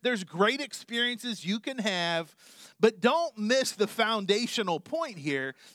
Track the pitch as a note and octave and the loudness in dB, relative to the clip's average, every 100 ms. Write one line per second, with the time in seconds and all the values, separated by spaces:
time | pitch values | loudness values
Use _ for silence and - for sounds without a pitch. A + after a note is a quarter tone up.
0 | B3 A3+ E3+ E3+ G#3 C#4 C4+ - - A#3 | -2 -2 -4 2 2 2 -6 -10 -6 -2
1 | A#3+ A#3+ B3 G#3+ D#3+ G#3+ C4+ C4 G#3 F3+ | -2 -2 -8 -6 -4 -4 -4 -2 0 0
2 | E3+ E3 D#3+ _ - - - _ A3 G#3 | 0 0 -4 _ -20 -20 -20 _ 2 4
3 | A3+ D#4+ E4+ A3 G#3 C4 B3+ - G#3 - | 2 2 0 -2 0 2 2 0 -2 2
4 | A3 A3+ F#3+ G3+ A#3+ - G3 E3 - D#4+ | 2 2 2 0 0 -2 -2 -2 -4 -6
5 | D#4+ F3+ D3 C#3 C3+ - - | -6 -6 -4 -2 -4 -8 -20